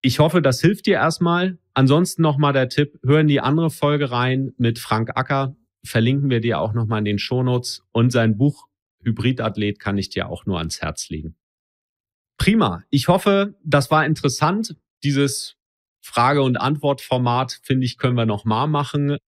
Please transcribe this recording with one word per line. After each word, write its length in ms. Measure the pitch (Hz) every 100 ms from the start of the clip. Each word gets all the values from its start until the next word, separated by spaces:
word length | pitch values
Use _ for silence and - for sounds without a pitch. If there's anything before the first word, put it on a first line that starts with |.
Ich 180 | 135 -
hoffe, 200 | 151 175
das 200 | 139 123
hilft 260 | 165 208 -
dir 80 |
erstmal. 640 | 185 156 160 170 175 185 180 _
Ansonsten 500 | - 135 147 180 -
nochmal 300 | 160 139 147
der 160 | 135 127
Tipp, 320 | - 143 -
hör 160 | 127 151
in 60 | 156
die 140 | 143
andere 300 | 131 151 165
Folge 420 | - 147 147 139
rein 400 | 123 127 131 135 -
mit 220 | 117 117
Frank 320 | - 110 113 -
Acker. 400 | 131 139 131 135 _ _
Verlinken 480 | - - 117 139 139
wir 100 | 120
dir 200 | 117 87
auch 140 | 107
nochmal 260 | 117 107 110
in 60 | 104
den 120 | 101
Shownotes. 640 | - 127 127 123 123 - _
Und 220 | 117 123
sein 240 | 120 113 104
Buch 320 | 143 - _ _ _ _
Hybridathlet 800 | - 110 123 123 113 98 104 101
kann 180 | - 101
ich 120 | 95
dir 180 | - 87
auch 180 | 90 -
nur 120 | 87
ans 220 | 85 -
Herz 280 | 78 76 -
legen. 260 | 80 78 80 _ _ _ _ _ _ _ _ _ _
Prima. 460 | - 220 123 85 -
Ich 180 | 143 -
hoffe, 480 | 180 - 196 202 -
das 260 | 160 143 131
war 160 | 156 151
interessant. 680 | 156 139 - 156 196 226 165 _ _
Dieses 540 | 147 139 143 139 - _ _ _ _ _ -
Frage- 360 | - 123 143
und 160 | 135 123
Antwortformat, 1000 | 127 147 143 135 - 127 123 120 131 -
finde 240 | - 131 127
ich, 100 | -
können 200 | 127 123
wir 100 | 113
nochmal 420 | 101 113 110 147
machen. 480 | 151 143 147 143 143